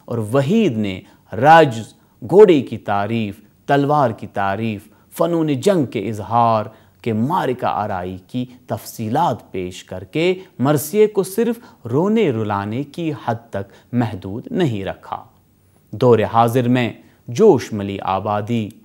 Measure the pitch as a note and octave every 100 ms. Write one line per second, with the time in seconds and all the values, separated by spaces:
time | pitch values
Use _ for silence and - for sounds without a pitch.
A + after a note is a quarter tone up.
0 | - A2+ G#2+ C3+ C3+ A3+ F#3+ A2 G#2 F#2
1 | - _ _ G2 C#3 G3+ D3 A2+ G#2+ _
2 | _ _ A#2 F#3+ G#3 D3+ G#2+ A2 - G2+
3 | G#2 A#2 G#2 F#2 _ _ - C#3+ C#3+ D3+
4 | B2 G#2 G2+ G#2 G2 G2 A2+ G2+ - _
5 | _ - E3+ E3+ D#3 C3 G3 F#3 C3+ A2+
6 | G2 G#2 G2 A#2 A#2 A2 G#2 - _ _
7 | A#2+ A2 B2+ F3+ C#3+ B2 A2 - G#2 F#2
8 | F2+ F#2 - B2+ B2 - - G#2+ - -
9 | A2 C#3 E3+ A2 - F#2+ F2+ F#2 - F#2
10 | G2 D3+ F3 F#3 - - C3 D3+ - G#3
11 | G#3+ G3+ F#3 - A#3 A#3 - _ A2 C3
12 | G3 A3 F3 A2+ G#2 G2+ G2+ A#2 D3 -
13 | E3 B2+ - A#2 - G2 G2 - _ A#2+
14 | A2+ F#2+ F#2+ A2 - - D#3+ G#2 F2+ D#2+
15 | - - - _ _ _ _ _ _ G#2+
16 | B2+ A2 G2 A2+ A#2+ B2 A#2+ B2 A2+ -
17 | _ _ - A#2+ G#3+ C3 - G#2+ G2 G2
18 | - F#2+ G#2 G#2 G#2 A#2 G#2 -